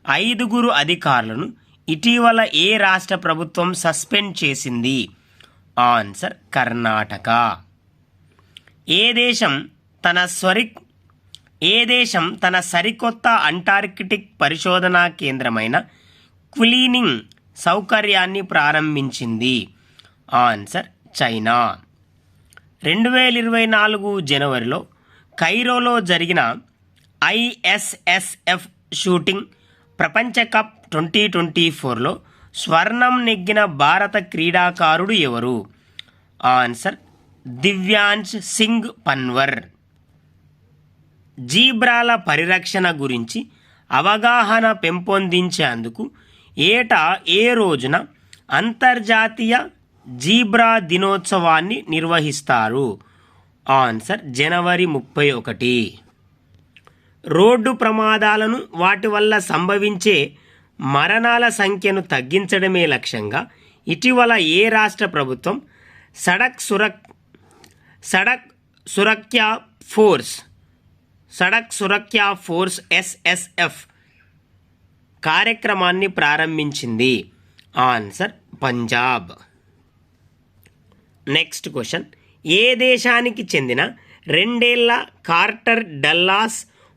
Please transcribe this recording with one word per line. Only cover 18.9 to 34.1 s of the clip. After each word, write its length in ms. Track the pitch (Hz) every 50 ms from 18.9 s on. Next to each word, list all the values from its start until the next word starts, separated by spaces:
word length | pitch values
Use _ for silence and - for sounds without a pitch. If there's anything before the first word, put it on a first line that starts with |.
| 151 143 139 131 120 - 131 117 113 110 120 127 131 117 95 - _ _ _ _ _ - _ - _ _ _ - -
ఆన్సర్ 520 | 120 123 120 110 101 101 98 - 180 - - _ _ _ _ _ - 143
చైనా. 540 | 120 113 113 107 113 117 120 120 107 92 - - _ _ _ _ _ _ _ _ _ _ _ _ _ _ - _ _ _ _ -
రెండు 260 | 147 165 208 226 247
వేల 280 | 254 254 254 254 240 240
ఇరవై 280 | 233 233 226 233 226
నాలుగు 540 | 220 220 214 208 214 214 208 196 208 202 196
జనవరిలో 640 | 165 131 143 139 143 143 131 123 113 117 139 180 - _ _ _ _ _ _ _ _ _ _ -
కైరోలో 640 | 165 160 190 233 240 247 247 247 240 247 240 233
జరిగిన 560 | 196 175 180 165 170 170 180 165 131 113 123 - - _ _ _ _ _ _ _ _ _ _ _ 143
ఐఎస్ఎస్ఎఫ్ 1400 | 160 196 226 233 240 226 - - 180 196 208 208 - - - _ - 175 190 185 - - - _ - 180 180 - - _ _ _ _ -
షూటింగ్ 500 | - - 185 180 175 143 202 190 196 220 - _ _ _ _ _ _ _ _ _ -
ప్రపంచ 460 | - 165 - 220 233 247 - 247 233
కప్ 460 | 226 - 214 214 220 _ _ _ _
ట్వంటీ 380 | - 156 160 160 - 208 208 214
ట్వంటీ 420 | 180 175 175 160 151 170 170 165
ఫోర్లో 500 | 151 - - 135 123 110 120 151 196 - - _ _ _ - - _
స్వర్ణం 680 | - - - 156 165 180 214 226 240 247 247 254 247 240
నెగ్గిన 400 | 233 220 190 180 185 214 214 208
భారత 520 | 190 151 135 143 147 165 190 202 196